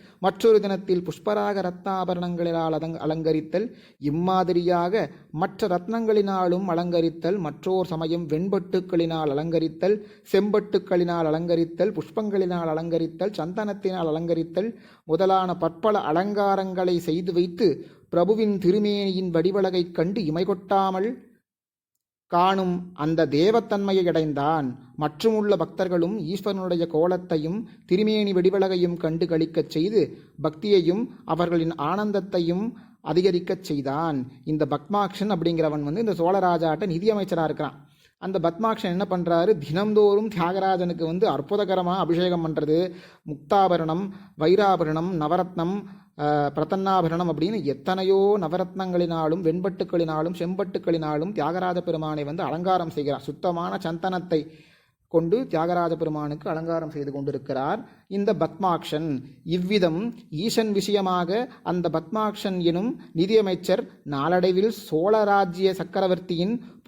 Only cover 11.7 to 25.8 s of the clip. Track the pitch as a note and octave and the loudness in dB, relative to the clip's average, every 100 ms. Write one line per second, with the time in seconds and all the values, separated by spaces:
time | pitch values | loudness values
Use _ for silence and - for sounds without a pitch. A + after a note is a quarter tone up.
11.7 | E3+ G3+ D#3+ - - G#3+ G3 F#3 F3 E3 | 0 0 0 -6 -4 -2 0 0 0 -2
12.7 | D#3+ E3 E3 E3 E3 F#3+ G#3+ D#3+ G3+ G#3 | -2 -2 -2 -2 -2 -4 -4 -6 -4 -4
13.7 | G3 F#3+ F#3 E3 D#3+ E3+ E3 E3 F#3 A3+ | -4 -4 -2 -2 -2 0 0 0 -2 -4
14.7 | A3 - - - D#3+ F#3+ F#3+ F#3 F3 E3 | -6 -20 -20 -2 2 4 4 2 0 -2
15.7 | E3+ A3 G#3 D3 E3 G3+ G#3 G3+ G3 F#3+ | 0 0 2 2 0 0 0 2 2 0
16.7 | F#3 F3+ F3 E3+ E3 F3+ F3 F3+ F3 G3 | -2 0 0 0 -2 0 0 0 2 2
17.7 | C3 - - - E3+ F3+ A3 G#3+ G3 E3+ | 2 -8 -20 -2 2 2 4 2 2 2
18.7 | G#3 G#3 G3+ G3 F3+ F#3 E3 F3 G3 F#3 | 4 2 0 0 -2 0 2 2 4 2
19.7 | F3+ F3 F3 E3+ G3 E3 D#3+ F#3+ G3 - | 2 -2 -2 -2 0 -2 0 0 -2 2
20.7 | G3 F#3+ F#3 G#3+ B3+ - _ _ _ _ | 2 2 0 -2 -4 -16 _ _ _ _
21.7 | _ _ _ _ _ - F3 F#3 G3 F#3 | _ _ _ _ _ -2 2 4 2 0
22.7 | F3+ - - D#3 E3 D3+ C#3+ F#3+ A3+ A3+ | -2 -6 -4 -2 2 2 4 4 4 0
23.7 | G#3 G3 F#3+ F3 D#3+ D#3 C#3+ D3 D#3+ C3 | -2 2 2 2 2 0 0 0 0 -2
24.7 | B2 - - D3+ D3+ A3+ G#3+ G#3 F#3 E3 | -6 -14 -6 -6 0 0 2 2 0 0
25.7 | E3 | -2